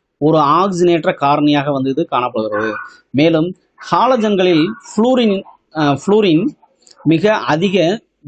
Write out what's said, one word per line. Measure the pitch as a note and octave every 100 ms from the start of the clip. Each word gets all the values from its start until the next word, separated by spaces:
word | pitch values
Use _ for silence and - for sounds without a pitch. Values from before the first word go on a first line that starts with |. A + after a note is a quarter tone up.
| _ _
ஒரு | D3 D#3+
ஆக்சிஜனேற்ற | C#3+ D#3+ G3 F3 F3 E3+ F3+ F3
காரணியாக | C#3 D3 D3 D3 C#3+
வந்து | C3+ C3+
இது | C3+ E3+
காணப்படுகிறது. | B2+ B2 A#2 G#2+ G#2+ A2 G#2 - - _
மேலும் | B2 E3 D#3+ F3 - _ _ -
ஹாலஜன்களில் | E3+ A#3+ B3+ G#3+ F#3+ F#3 D#3+ F3+ A2+
ஃப்ளூரின், | - - A#3+ B3+ A3 G3 - - _
அஹ், | D#3 D3 C#3
ஃப்ளூரின் | - G#3+ G#3 D#3 B3 - _ _ _ _
மிக | D3 D#3+ G#3 G#3+
அதிக | A#2+ D#3 G3 F#3+ D#3+ A3 - _